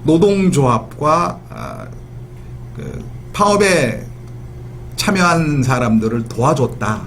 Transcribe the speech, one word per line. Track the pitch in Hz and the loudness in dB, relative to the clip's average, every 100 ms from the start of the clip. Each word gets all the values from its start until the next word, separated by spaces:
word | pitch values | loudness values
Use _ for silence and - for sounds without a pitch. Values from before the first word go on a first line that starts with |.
노동조합과, | 120 165 202 196 190 143 131 113 - - 147 165 175 - - | 4 6 6 6 4 4 4 2 -2 -2 2 2 2 -4 -12
아, | 53 - 50 - - - - - - - - - - | -12 -10 -10 -12 -14 -14 -14 -14 -14 -14 -14 -12 -10
그 | - - - - - | -10 -10 -10 -12 -12
파업에 | - 208 202 202 175 127 - - - - - - - - - - - | 0 2 4 4 4 2 -2 -8 -14 -14 -14 -14 -14 -14 -14 -12 -4
참여한 | - 196 175 170 156 147 | 0 4 4 4 2 2
사람들을 | 123 127 120 110 110 117 117 | 2 2 4 4 4 -2 -4
도와줬다. | - 127 156 120 - 104 107 | 0 2 2 0 0 -4 -4